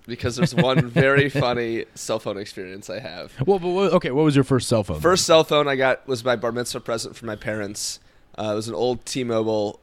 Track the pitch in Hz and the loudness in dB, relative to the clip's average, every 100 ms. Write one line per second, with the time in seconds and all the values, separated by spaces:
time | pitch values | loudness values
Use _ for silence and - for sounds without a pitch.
0 | - 117 127 120 - 123 131 131 120 120 | -14 -6 -6 0 0 2 2 2 0 2
1 | 135 139 143 127 123 120 117 113 - - | 4 4 2 0 0 0 -2 -4 -6 -10
2 | - 113 117 101 104 - 92 98 - 95 | -6 -6 -6 -8 -10 -12 -14 -14 -12 -10
3 | 127 180 78 - 135 196 175 180 196 170 | -10 -12 -12 -4 0 0 0 0 4 2
4 | 160 131 156 139 131 127 - 113 101 78 | 2 2 4 6 4 2 2 0 0 0
5 | 160 180 - 160 156 151 143 135 131 - | 2 2 6 4 6 2 2 2 2 0
6 | - 120 123 117 117 120 120 127 - 113 | -2 -4 -2 -2 -2 -4 -6 -8 -6 -6
7 | 113 - 113 107 113 107 101 107 - - | -6 -12 -12 -10 -6 -6 -6 -8 -10 -10
8 | _ _ _ - 107 107 110 90 123 120 | _ _ _ -8 -4 -4 -4 -2 -2 -2
9 | - 139 123 113 110 110 104 - | -6 -6 -2 0 0 0 -2 -6